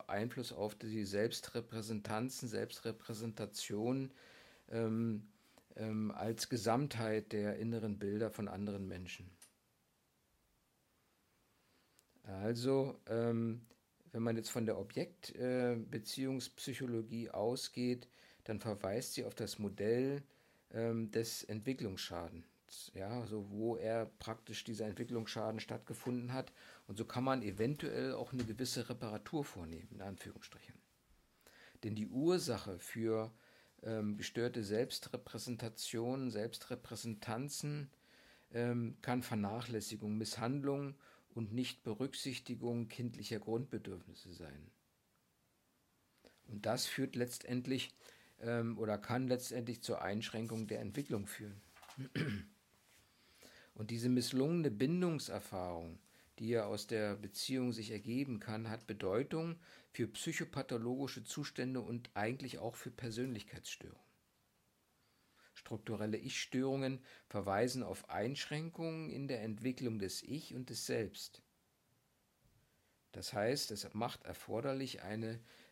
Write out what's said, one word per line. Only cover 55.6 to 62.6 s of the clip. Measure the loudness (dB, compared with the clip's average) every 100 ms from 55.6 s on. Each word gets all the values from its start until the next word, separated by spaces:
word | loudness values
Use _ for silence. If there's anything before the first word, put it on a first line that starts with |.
| -2 -2 -6 -10 -16 -20 -20 -6
die | 2
ja | 2 2
aus | -2 0
der | 2 2 0
Beziehung | -4 -4 0 2 2
sich | 0 -4
ergeben | -4 -2 0 0 -2
kann, | -2 -4 -2
hat | -4 -6
Bedeutung | 0 4 4 4 0 0 -4 -12 -20 -10
für | -2 -2
psychopathologische | 0 -2 -2 -2 -2 0 0 2 2 0 -4
Zustände | -6 -4 -4 -2 0 0
und | 0 -4 -2 0
eigentlich | 2 2 -4
auch | -4